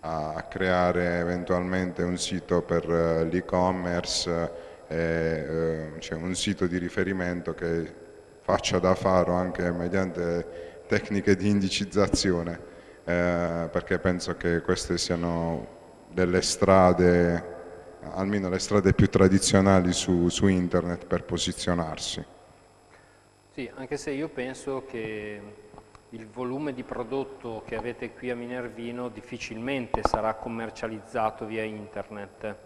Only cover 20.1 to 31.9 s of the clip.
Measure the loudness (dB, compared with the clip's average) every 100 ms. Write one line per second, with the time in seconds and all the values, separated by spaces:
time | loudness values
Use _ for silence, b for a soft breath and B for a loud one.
20.1 | 4 4 4 4 4 2 0 0 -6 -2
21.1 | -4 -2 -4 -4 -4 -2 -2 -2 -6 -8
22.1 | -8 -10 -18 -20 -20 -20 _ _ b b
23.1 | b b _ _ -12 -10 -10 -8 -6 -4
24.1 | -6 -6 -6 -8 -8 -6 -6 -6 -8 -6
25.1 | -8 -8 -12 -14 -20 -20 -20 -20 -20 _
26.1 | -16 -16 -8 -6 -4 -6 -8 -10 -8 -6
27.1 | -6 -6 -10 -10 -10 -8 -8 -8 -8 -12
28.1 | -10 -8 -8 -8 -8 -10 -10 -10 -8 -10
29.1 | -10 -14 -12 -10 -8 -4 -4 -2 -2 0
30.1 | 0 -2 -4 -8 -8 -8 -8 -8 -8 -6
31.1 | -2 -2 -4 -8 -6 -6 -8 -10